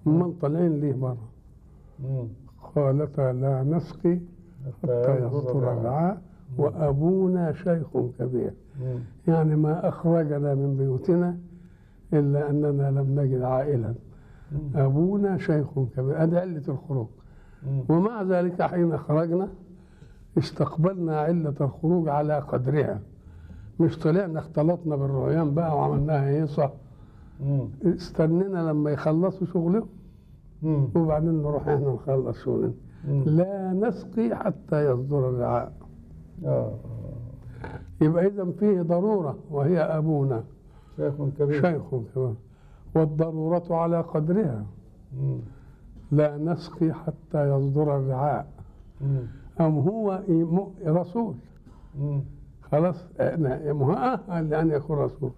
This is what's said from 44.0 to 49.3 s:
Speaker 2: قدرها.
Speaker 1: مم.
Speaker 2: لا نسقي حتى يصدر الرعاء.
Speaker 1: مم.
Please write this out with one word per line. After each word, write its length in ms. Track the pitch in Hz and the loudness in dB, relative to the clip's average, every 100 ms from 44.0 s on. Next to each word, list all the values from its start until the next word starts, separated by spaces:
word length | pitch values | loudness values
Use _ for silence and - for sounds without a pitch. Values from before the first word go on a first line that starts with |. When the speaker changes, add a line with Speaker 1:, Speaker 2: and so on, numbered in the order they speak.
Speaker 2:
قدرها. 640 | 165 160 151 185 185 113 104 - - - - 131 | 0 -2 2 2 2 -2 -8 -12 -20 -20 -16 -4
Speaker 1:
مم. 160 | 135 127 117 - - - - - - | -4 -4 -8 -16 -20 -20 -20 -20 0
Speaker 2:
لا 260 | 147 151 147 | 2 2 0
نسقي 560 | 156 175 - - 165 | -4 -4 -6 -2 -2
حتى 560 | - - - - 156 143 | 0 -8 -10 -4 0 2
يصدر 480 | 139 139 139 151 139 | 2 2 2 2 2
الرعاء. 500 | 135 127 147 127 - - - - - - | 0 0 0 -2 -4 -14 -20 -20 -20 -6
Speaker 1:
مم. 260 | 139 135 117 | -2 -2 -4